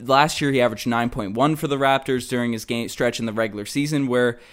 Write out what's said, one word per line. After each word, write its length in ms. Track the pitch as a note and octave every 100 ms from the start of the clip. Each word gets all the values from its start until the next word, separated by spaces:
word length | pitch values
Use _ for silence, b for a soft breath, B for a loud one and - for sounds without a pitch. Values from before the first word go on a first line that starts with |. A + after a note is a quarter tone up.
last 400 | B2 C3+ D3+ -
year 100 | D3
he 100 | C3+
averaged 280 | A#2+ A2 B2
nine 200 | A#2 A#2
point 240 | C3 G2+
one 220 | G#2+ C#3+
for 140 | D#3 D#3
the 80 | C#3
Raptors 520 | C#3 C3+ C3+ B2+ B2
during 240 | B2+ A#2+
his 120 | A2+
game 240 | - A#2+ A2+
stretch 320 | - B2 -
in 60 | A2+
the 60 |
regular 320 | G#2+ A2 G#2
season, 440 | G2+ C#3+ C#3+ D3+ C#3
where 320 | B2 B2 A#2 B